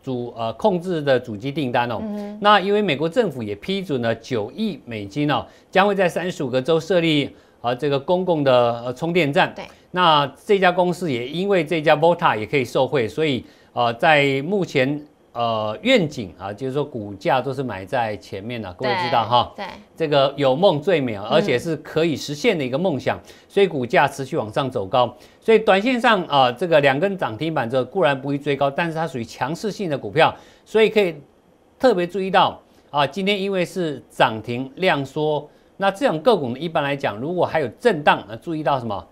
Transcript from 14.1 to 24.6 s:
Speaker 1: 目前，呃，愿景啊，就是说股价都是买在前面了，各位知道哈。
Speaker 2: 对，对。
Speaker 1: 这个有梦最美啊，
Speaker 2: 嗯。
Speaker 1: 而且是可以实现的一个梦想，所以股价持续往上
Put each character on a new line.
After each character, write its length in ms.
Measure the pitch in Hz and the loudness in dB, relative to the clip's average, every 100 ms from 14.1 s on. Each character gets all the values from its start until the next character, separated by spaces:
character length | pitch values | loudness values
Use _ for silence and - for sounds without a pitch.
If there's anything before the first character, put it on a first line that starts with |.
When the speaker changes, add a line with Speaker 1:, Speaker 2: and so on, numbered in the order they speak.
| 151 139 135 | 6 4 0
Speaker 1:
目 220 | 143 202 | -2 -2
前， 360 | 165 147 131 147 147 _ _ | 0 0 0 -2 -8 _ _
呃， 460 | 117 117 110 107 110 | -4 -2 0 -2 -4
愿 260 | 220 254 165 | 2 2 2
景 260 | - 98 - | -4 -12 -10
啊， 160 | 95 | -10
就 140 | 104 131 | -8 -6
是 60 | |
说 120 | 131 | -4
股 300 | 143 123 104 | -6 -6 -10
价 260 | 98 165 135 | -6 0 0
都 140 | 127 | -2
是 80 | 127 | -6
买 240 | 127 98 95 | -6 -8 -6
在 300 | 131 113 104 | -4 -4 -6
前 260 | - 98 | -10 -12
面 180 | 104 120 | -10 -10
了， 140 | 98 92 | -10 -6
各 80 | |
位 80 | 131 190 | -4 -2
知 140 | 175 | 0
道 120 | 131 | 0
哈。 280 | 113 202 - | 2 2 2
Speaker 2:
对， 100 | - | -6
对。 60 | 190 - - - | -14 -14 -20 -6
Speaker 1:
这 100 | 160 | 0
个 260 | 143 135 139 | 2 2 2
有 180 | 139 | 0
梦 260 | 131 156 147 | 4 2 2
最 200 | 147 170 | 0 0
美 140 | 127 | 0
啊， 100 | 104 107 | -6 0
Speaker 2:
嗯。 20 | |
Speaker 1:
而 100 | 147 | 0
且 180 | 208 123 | 2 -2
是 160 | 165 156 | -2 -6
可 280 | - 156 | -4 -2
以 100 | 165 | 0
实 200 | 135 - | -2 -6
现 220 | 147 247 185 | -2 0 0
的 80 | |
一 40 | 131 | -2
个 80 | 135 | -2
梦 240 | 185 139 | -2 -2
想， 180 | 123 98 - - _ | -4 -6 -8 -20 _
所 140 | - | 2
以 40 | 196 | 2
股 180 | 156 | 2
价 220 | 120 175 143 | 0 2 2
持 180 | - | 0
续 120 | 131 156 | -6 -4
往 160 | 110 | -4
上 180 | 107 | -4